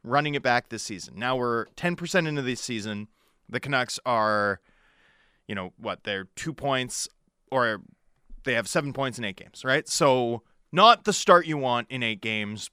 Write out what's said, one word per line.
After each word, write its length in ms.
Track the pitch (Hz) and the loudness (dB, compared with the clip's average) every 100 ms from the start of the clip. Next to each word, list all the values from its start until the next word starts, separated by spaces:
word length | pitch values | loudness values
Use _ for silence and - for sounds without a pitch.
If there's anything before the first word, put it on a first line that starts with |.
running 320 | - 135 151 | -2 0 0
it 100 | 143 | 0
back 260 | 123 120 - | 2 2 0
this 140 | 110 | -8
season. 320 | - 95 62 76 | -10 -10 -12 -6
Now 180 | 123 131 | -2 0
we're 300 | 120 117 - - | 0 -2 -4 -6
ten 220 | 175 170 | -4 -4
percent 280 | 175 185 160 | -2 0 0
into 160 | 147 | -2
this 200 | 127 120 | -4 -6
season. 480 | - 113 107 104 107 _ _ _ - | -6 -6 -6 -8 -12 _ _ _ -10
The 100 | 123 | -8
Canucks 400 | 139 135 120 - 131 | -2 -2 -2 -4 -2
are, 560 | 117 107 104 104 95 _ _ _ _ _ _ _ _ - | 2 2 2 0 -4 _ _ _ _ _ _ _ _ -10
you 100 | 101 | -8
know, 180 | 90 - | -8 -10
what, 280 | 104 90 - | -8 -8 -6
they're 200 | 98 92 - | -8 -8 -10
two 180 | 160 | -10
points, 560 | - 139 131 123 - - _ _ _ _ | -6 -2 -2 -2 -6 -10 _ _ _ _
or 300 | 131 117 107 - _ _ _ - - | 0 0 -2 -8 _ _ _ -20 -10
they 100 | 135 | -4
have 140 | 117 98 | -2 -2
seven 260 | 175 143 | -2 -2
points 240 | 135 135 113 | -4 -6 -4
in 60 | |
eight 140 | 110 92 | -8 -10
games, 260 | - - | -16 -8
right? 240 | 127 143 - | 0 0 0
So 560 | - 151 127 120 117 - _ _ | 2 4 4 2 -2 -8 _ _
not 340 | 151 220 226 - | 6 6 6 2
the 80 | |
start 340 | - - 175 160 | 2 8 8 6
you 100 | 151 | 0
want 320 | 131 120 117 | 0 0 -2
in 140 | 131 | -4
eight 180 | 117 104 | -4 -2
games, 480 | 113 107 104 107 - | -4 -4 -4 -8 -10